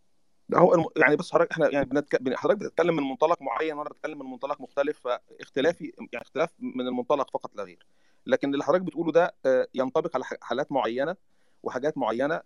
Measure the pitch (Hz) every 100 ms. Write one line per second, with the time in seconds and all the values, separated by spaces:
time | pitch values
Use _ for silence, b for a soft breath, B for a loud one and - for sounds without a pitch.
0 | _ _ _ _ - - 170 170 160 -
1 | 131 147 - 156 170 165 143 139 135 143
2 | 147 156 131 - 147 208 - - 170 165
3 | 135 131 160 170 135 - 160 147 147 -
4 | 151 151 135 127 139 135 131 - 143 147
5 | 123 120 _ - - - 143 180 160 -
6 | - 120 - 135 170 _ 123 127 127 123
7 | 120 147 127 - - 104 95 85 _ _
8 | _ _ - 127 143 139 143 190 185 143
9 | 170 160 175 - 131 131 - - 131 160
10 | 160 127 - - - 120 147 143 107 120
11 | 147 196 _ _ _ _ - 127 143 147
12 | 113 117 143 160